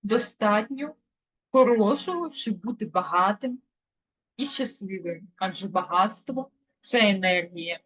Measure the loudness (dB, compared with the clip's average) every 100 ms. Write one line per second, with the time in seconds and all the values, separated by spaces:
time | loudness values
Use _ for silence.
0 | 0 -2 -2 _ 2 2 0 -8 -10 -12
1 | _ _ _ _ _ 6 6 6 4 2
2 | -2 -4 -6 -6 -6 -6 -6 -8 -2 -2
3 | 0 2 2 0 -6 -8 _ _ _ _
4 | _ _ _ -8 -6 -4 -6 -6 -10 -8
5 | -8 -10 -12 _ -8 -6 -4 -4 0 2
6 | 0 -2 -8 -8 -8 _ _ _ -4 2
7 | 4 4 2 0 -2 -10 -10 -10